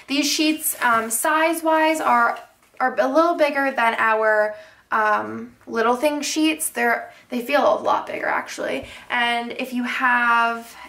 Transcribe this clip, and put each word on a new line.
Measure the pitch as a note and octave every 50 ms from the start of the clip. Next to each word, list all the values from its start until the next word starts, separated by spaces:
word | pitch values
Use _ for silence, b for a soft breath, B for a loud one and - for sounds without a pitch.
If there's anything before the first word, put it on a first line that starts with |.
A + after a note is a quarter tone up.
| B
These | - C4+ D4 C#4+
sheets, | C#4+ - - D4+ D#4 D4+ D#4 - - - -
um, | - A#3+ A3+ A3+ A3 A3+
size-wise | - - - D#4+ D#4 D#4 D#4+ E4 E4 E4 D#4+ D#4+ D#4+ D#4 D#4 D#4 D#4+ D#4
are, | D4+ B3 A#3+ A#3+ A#3 - - - - - _ _ _ _ _ -
are | C4 B3+ G#3+
a | G3 B3
little | C4+ C4+ D#4 E4 E4+ E4+
bigger | - D4+ C#4+ C#4+ C#4 C#4 C4+
than | A3 A#3 A#3 A3+ A#3 A3+
our, | A3+ A3 A3 A3 A3 G#3+ G#3+ G#3+ G#3+ G#3+ G#3+ B B B B B B -
um, | A3+ A3 G#3+ G#3+ G#3 G#3+ G#3+ G#3+ A3 A3+ A#3 B3 - _ _
Little | - A3+ A#3 A3 A#3+ B3
Thing | B3 D4+ D4+ D4 D4
sheets. | C#4 - - D#4 D#4 D#4 D4+ D4+ - -
They're, | - A#3+ A#3+ A#3+ A3+ - B B B B B _
they | B3 B3
feel | A#3+ C4+ C#4+ C4+
a | - - - -
lot | - - - - -
bigger, | - - - -
actually. | - - - - - - - - - E3 - B B B B B B
And | B3 B3 A#3+ A#3+ A#3+ A#3 A#3 A#3+
if | - - B3+ B3 B3
you | B3 A#3+
have | A#3+ - - C4 B3 B3 A#3+ A#3+ A#3 A#3 A#3 A#3 A#3 A#3 A#3 A#3 - - B B